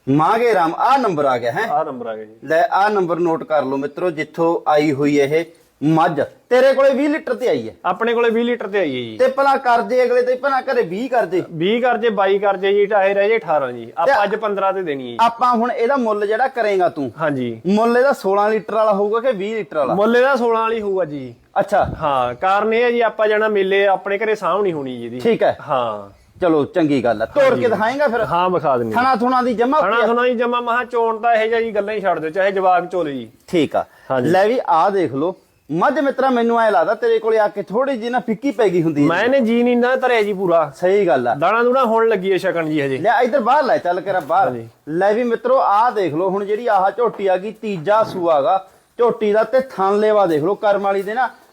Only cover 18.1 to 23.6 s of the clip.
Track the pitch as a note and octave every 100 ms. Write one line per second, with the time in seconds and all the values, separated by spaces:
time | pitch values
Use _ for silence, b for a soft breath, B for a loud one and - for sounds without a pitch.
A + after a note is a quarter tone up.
18.1 | - F#3+ G3+ G#3 A3 - G#3+ G#3+ G3 G#3
19.1 | A3+ B3+ G3+ G3 A3 F#3+ D#3 C3 F#3 A3
20.1 | A#3+ C4 C4 A#3 A3+ A3 A3+ G#3 F#3+ E3
21.1 | D3 B2+ A#2+ _ F#3+ G3 G3 C3+ - D#3
22.1 | C3+ B2 A#2+ F#3+ G3 G#3+ A3+ A#3+ A#3+ A3
23.1 | A3 G#3+ G#3+ A3 G3+